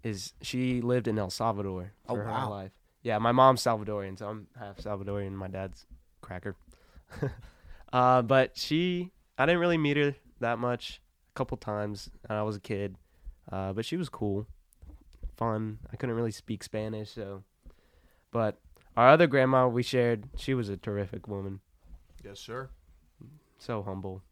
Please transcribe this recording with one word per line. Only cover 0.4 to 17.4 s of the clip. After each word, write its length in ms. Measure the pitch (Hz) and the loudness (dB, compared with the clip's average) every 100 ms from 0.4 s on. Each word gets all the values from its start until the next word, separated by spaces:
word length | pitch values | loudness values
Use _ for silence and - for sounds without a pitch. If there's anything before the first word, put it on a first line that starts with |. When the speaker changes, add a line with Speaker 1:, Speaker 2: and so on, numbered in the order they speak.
Speaker 1:
she 380 | - 127 127 123 | -6 -2 0 0
lived 260 | 120 123 117 | 2 0 2
in 100 | 107 | 0
El 120 | 95 | -2
Salvador 600 | - 113 101 98 92 92 - - | -2 -2 0 -4 -6 -10 -14 -6
Speaker 2:
Oh, 60 | 120 | -6
Speaker 1:
for 80 | |
her 60 | 107 | -4
Speaker 2:
wow. 200 | 113 127 | -4 -4
Speaker 1:
life. 220 | 101 95 _ _ _ | -6 -10 _ _ _
Yeah, 160 | 117 107 | -2 2
my 140 | 117 | 4
mom's 300 | 127 131 131 | 8 8 8
Salvadorian, 540 | - 110 104 104 98 95 | 2 0 -2 -4 -6 -8
so 100 | 104 | -8
I'm 180 | 107 101 - | -10 -12 -14
half 200 | 104 98 | -14 -10
Salvadorian. 540 | 104 101 98 101 98 | -8 -6 -4 -4 -4
My 160 | 98 95 | -6 -8
dad's 380 | 95 95 - - - _ _ | -6 -8 -10 -20 -20 _ _
cracker. 360 | - 90 107 95 | -12 -8 -8 -10
<laughs> 60 | - - _ - _ - 135 - - - - - - | -16 -20 _ -20 _ -6 -6 -6 -18 -20 -20 -20 -2
Uh, 300 | 127 127 127 | 4 6 6
but 340 | 117 135 131 - | 6 4 4 -2
she, 540 | - 151 180 180 180 _ _ - | -2 0 2 0 -4 _ _ 0
I 100 | 139 | 2
didn't 140 | 175 | 4
really 180 | 175 170 | 4 4
meet 180 | 147 143 | 4 4
her 180 | 143 139 - - | 2 0 -16 -6
that 180 | 117 117 | -2 0
much. 420 | 123 123 - - _ _ _ | 0 -2 -6 -16 _ _ _
A 40 | |
couple 220 | - 131 123 | -6 -4 -4
times 540 | - 104 104 104 - - - | -4 -4 -4 -6 -12 -18 -6
when 120 | 107 | -2
I 40 | |
was 140 | 107 101 | -2 -4
a 40 | |
kid, 360 | - 101 101 92 _ _ - - - | -6 -4 -4 -8 _ _ -16 -16 -10
uh, 220 | 95 95 | -6 -4
but 120 | 95 | -4
she 120 | 117 170 | -4 -4
was 120 | 165 | -6
cool, 380 | - 104 98 107 - _ _ - - - - - - | -2 -2 -2 -4 -14 _ _ -20 -20 -20 -12 -12 -4
fun. 420 | 117 107 110 107 - | -2 -2 -4 -8 -12
I 40 | - | -8
couldn't 180 | 127 113 | -4 -2
really 140 | 117 | -2
speak 320 | 104 - 107 | -4 -8 -8
Spanish, 460 | - 107 107 110 107 | -6 -6 -6 -8 -10
so. 320 | - 101 98 | -10 -10 -12